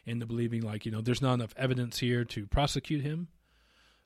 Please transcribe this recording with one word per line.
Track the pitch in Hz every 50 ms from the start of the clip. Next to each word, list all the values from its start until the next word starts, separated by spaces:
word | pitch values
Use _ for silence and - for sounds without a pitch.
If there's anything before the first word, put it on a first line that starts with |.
| -
into | - 117 120 120
believing, | 113 117 117 117 117 117 113 113
like, | 107 107 104 -
you | 113 110
know, | 107
there's | 110 120 123 - 135
not | 131 127
enough | 123 117 107 -
evidence | - 131 131 131 123 123 117 - -
here | 127 120 123 120 120
to | 117 - 113 104
prosecute | 95 - 143 139 143 - 143 - - 156 147 135
him. | 143 156 165 175 - _ _ _ _ _ _ _ _ _ _ _ _ _ _ _